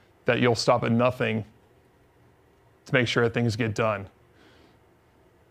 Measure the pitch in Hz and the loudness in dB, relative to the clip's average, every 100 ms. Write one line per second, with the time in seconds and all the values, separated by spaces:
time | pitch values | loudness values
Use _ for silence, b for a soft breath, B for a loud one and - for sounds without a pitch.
0 | b _ - 117 123 113 - 120 117 117 | b _ -2 2 2 2 2 2 2 2
1 | 123 - 113 110 104 _ _ _ _ _ | 0 0 -4 -4 -8 _ _ _ _ _
2 | _ _ _ _ _ _ _ _ - 131 | _ _ _ _ _ _ _ _ -2 0
3 | 120 123 117 120 117 107 113 104 113 101 | 2 0 0 0 -2 -2 -4 -2 -2 -4
4 | 95 - _ b b b b b _ _ | -8 -20 _ b b b b b _ _
5 | _ _ _ _ _ | _ _ _ _ _